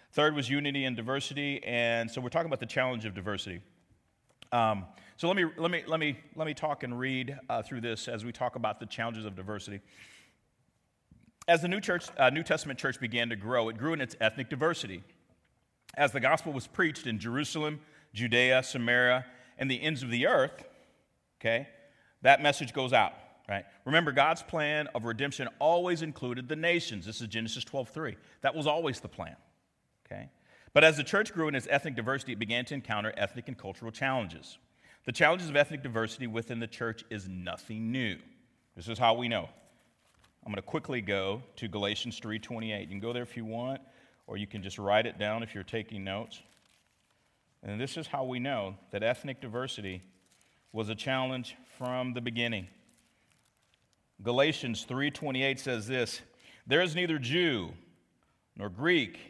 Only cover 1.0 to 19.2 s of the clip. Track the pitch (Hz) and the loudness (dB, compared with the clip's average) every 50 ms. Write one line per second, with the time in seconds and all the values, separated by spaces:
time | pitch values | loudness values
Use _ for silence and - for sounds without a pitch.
1 | 113 123 131 139 135 - 143 143 143 143 139 - - - 120 120 120 117 117 117 | -2 -2 -2 -2 -2 -4 -6 -4 -4 -2 -4 -4 -4 -2 0 2 2 4 2 2
2 | 117 113 - 131 123 123 - 151 165 165 135 120 123 110 - 135 127 127 127 113 | 0 -2 -4 -6 -6 -2 0 0 0 0 -2 -4 -4 -4 -2 0 0 0 0 -4
3 | 110 107 92 98 90 107 101 92 - 101 87 87 - _ _ _ _ _ _ _ | -6 -6 -6 -6 -6 -4 -4 -4 -6 -6 -8 -12 -12 _ _ _ _ _ _ _
4 | _ _ _ _ _ _ _ - - - - 120 113 110 107 98 90 - - - | _ _ _ _ _ _ _ -20 -8 -2 2 4 4 4 2 0 -2 -10 -14 -20
5 | - - - - - 170 196 196 175 156 - - 165 175 180 165 - - 160 160 | -20 -20 -12 -2 0 2 2 4 2 0 0 0 -2 0 0 0 -2 0 0 0
6 | 156 151 131 - - - - - 160 156 147 - - 156 143 - - 123 120 123 | 0 0 -2 -4 -10 -14 -6 -4 -4 -4 -4 -2 -2 -2 -2 -2 -4 -6 -4 -4
7 | 127 131 131 127 127 120 139 135 - - 113 117 - - 139 120 113 120 110 107 | -2 -2 -2 -2 -4 -4 -8 -10 -6 -4 -2 -2 -2 -4 -6 -6 -4 -4 -4 -4
8 | - 127 117 107 110 120 113 - 127 120 - 120 113 107 104 - 123 107 - - | -6 -6 -6 -6 -6 -8 -6 -2 -2 -2 -2 -2 -4 -4 -4 -4 -8 -12 -6 -4
9 | 113 117 113 110 110 107 98 92 92 101 107 101 - - 101 98 - - - - | -4 -4 -4 -6 -8 -10 -10 -10 -8 -8 -8 -8 -8 -10 -12 -12 -14 -18 -20 -20
10 | - - - - - _ _ _ _ _ _ _ _ _ _ _ _ _ _ _ | -20 -20 -20 -20 -20 _ _ _ _ _ _ _ _ _ _ _ _ _ _ _
11 | _ _ - _ _ _ _ _ - - 170 170 156 175 185 214 190 - 180 175 | _ _ -20 _ _ _ _ _ 4 4 4 4 6 2 -2 -2 0 0 -2 -2
12 | - - - - 131 127 135 156 165 - 160 156 - 151 131 - - 135 127 - | -2 -6 2 6 6 6 6 4 0 0 0 0 0 -6 -8 -4 -2 -4 -2 -2
13 | 131 113 120 120 117 117 117 101 98 113 127 120 113 113 110 107 127 160 165 156 | -4 -2 0 0 0 0 -2 -6 -4 0 2 2 2 2 0 -2 -2 -2 0 -2
14 | 131 113 - - 113 110 - - 127 - 151 127 151 165 165 - - 101 95 90 | -4 -6 -2 2 2 2 2 2 -6 -6 -2 0 2 2 2 0 -6 -8 -10 -12
15 | 95 - _ _ _ _ _ _ _ _ _ _ _ _ _ _ _ - - 135 | -14 -18 _ _ _ _ _ _ _ _ _ _ _ _ _ _ _ -10 0 2
16 | 147 135 104 139 117 131 160 156 - 165 143 131 - - - - 185 165 135 - | 4 4 4 4 4 4 4 4 2 -2 -6 -6 -8 -8 0 2 2 2 2 -2
17 | - 127 113 107 - 117 120 139 151 - - 160 151 151 151 147 - - - - | -6 -4 -4 -4 -4 -4 -2 -2 -2 -2 -2 -2 -2 -2 -4 -6 -12 -20 -20 -20
18 | _ _ - 101 120 120 123 123 127 127 127 131 127 - - 131 117 120 120 123 | _ _ -6 -4 -2 4 6 6 8 8 6 6 4 2 -4 -2 2 4 4 6
19 | 123 123 127 127 | 6 6 4 4